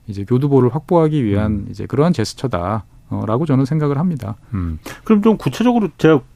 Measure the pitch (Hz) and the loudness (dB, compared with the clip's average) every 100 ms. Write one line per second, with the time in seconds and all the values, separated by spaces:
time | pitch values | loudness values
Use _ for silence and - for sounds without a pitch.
0 | - 98 101 127 143 139 123 135 - 170 | -12 -8 -2 0 2 4 4 0 0 2
1 | 156 151 113 101 107 104 101 98 101 120 | 2 0 0 0 0 -2 -6 -10 -6 0
2 | 160 170 107 - 135 90 90 110 - - | 2 2 -2 -4 -4 -4 -2 -4 -8 -18
3 | - 104 107 113 160 131 139 156 147 139 | -10 -6 -2 -2 0 0 2 0 -2 -2
4 | 180 151 98 113 - 101 85 80 - - | -2 -4 -8 -12 -10 -6 -6 -8 -12 -8
5 | - 214 226 208 - - 240 240 196 - | 0 2 4 2 -2 -2 0 0 -2 2
6 | 156 151 - | 4 4 2